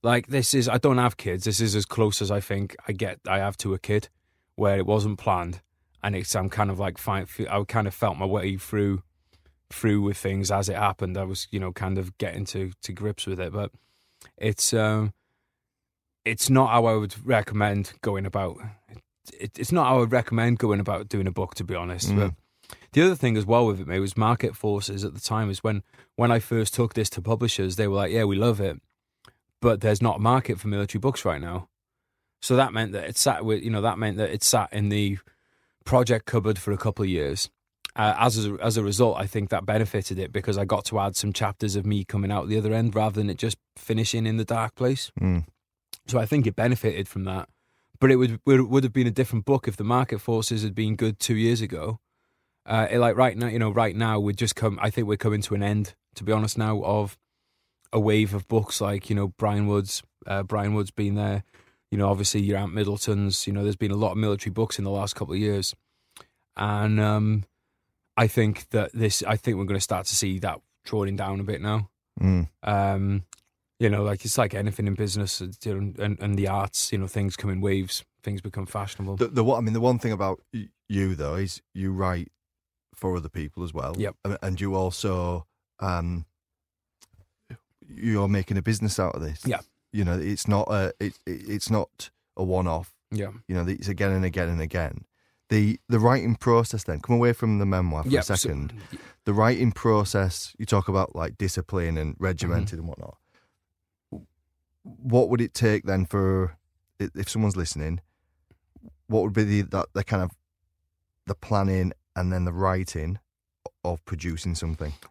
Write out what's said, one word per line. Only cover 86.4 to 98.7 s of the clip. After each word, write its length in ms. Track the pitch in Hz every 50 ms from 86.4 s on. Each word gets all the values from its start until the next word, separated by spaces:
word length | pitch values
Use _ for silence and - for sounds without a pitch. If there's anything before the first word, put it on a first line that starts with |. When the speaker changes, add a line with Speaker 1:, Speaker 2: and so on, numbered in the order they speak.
| _ _ _ _ _ _ _ _ _ _ _ _ - _ _ _ _ _ _ _ _ - 120 - _ _ _ _ _ 143
Speaker 2:
you're 400 | - - 110 117 110 101 101 98
making 300 | 104 98 92 - 98 95
a 40 |
business 380 | - 113 110 101 110 104 - -
out 140 | 92 85 -
of 80 | -
this. 240 | 80 76 76 - -
Speaker 1:
Yeah. 140 | 131 110 - - _ _ _ _ _
Speaker 2:
You 120 | - 104 98
know, 140 | 87 87 90
it's 280 | 78 98 104 - -
not 220 | 107 101 101 - -
a, 240 | 104 101 95 - - -
it, 140 | 104 95 - _ _
it, 220 | - 82 64 - -
it's 220 | 104 98 - -
not 400 | 110 104 - - _ - - - _ _ _ _ _
a 80 | - 95
one-off. 480 | 90 92 92 90 85 80 82 87 - - _ _ _
Speaker 1:
Yeah. 200 | 107 104 101 101 104 113 - -
Speaker 2:
You 60 | 92
know, 100 | 90 85
it's 220 | 90 - - - 98
again 240 | 95 87 101 98
and 140 | 95 92 92
again 240 | 90 82 95 87 85
and 100 | 87 80
again. 440 | 80 76 - 90 80 71 - - - - _ _ _ _ _ _ _ -
The, 320 | 107 107 104 104 - - _ -
the 100 | 120 110
writing 380 | 113 117 135 135 - 120 110
process 480 | - - 123 117 117 113 - - 104 -
then, 160 | - 78 76
come 160 | - 120 120
away 160 | 117 120 120
from 260 | 117 - 117 110 107 101
the 80 | 101
memoir 380 | 98 95 92 90 85 76 78 76
for 40 | 131
Speaker 1:
Yeah, 100 | 139 123
Speaker 2:
a 20 |
Speaker 1:
so 120 | - - 98
Speaker 2:
second. 360 | 90 - - 73 69 71 -